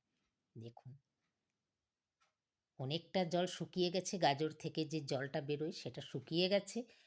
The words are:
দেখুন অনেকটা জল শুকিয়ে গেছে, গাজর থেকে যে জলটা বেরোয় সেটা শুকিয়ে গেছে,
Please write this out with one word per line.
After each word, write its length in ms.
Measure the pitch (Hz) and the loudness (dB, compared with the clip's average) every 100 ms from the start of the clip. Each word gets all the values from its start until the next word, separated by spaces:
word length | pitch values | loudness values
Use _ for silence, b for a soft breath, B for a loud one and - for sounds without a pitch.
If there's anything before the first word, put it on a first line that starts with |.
| _ _ _ _ _ - | _ _ _ _ _ -16
দেখুন 360 | 117 - 127 139 _ _ _ _ _ _ _ _ _ _ _ _ _ _ _ _ _ - | -14 -14 -18 -20 _ _ _ _ _ _ _ _ _ _ _ _ _ _ _ _ _ -8
অনেকটা 420 | 131 160 - 190 170 | -2 -2 0 0 2
জল 200 | 175 175 | 2 0
শুকিয়ে 420 | - 165 180 175 | -2 -4 0 2
গেছে, 220 | 185 180 190 | 2 -2 2
গাজর 340 | 151 139 156 | 4 4 0
থেকে 300 | 156 160 160 151 | -2 -4 -2 -2
যে 140 | 156 | -2
জলটা 380 | 139 131 139 156 | -2 -2 0 -2
বেরোয় 300 | 143 147 156 | -2 -2 -2
সেটা 300 | - 135 139 | -4 -8 -10
শুকিয়ে 460 | - 135 - 165 185 | -8 -8 0 4 6
গেছে, 300 | 202 196 226 - b | 4 2 -6 -8 b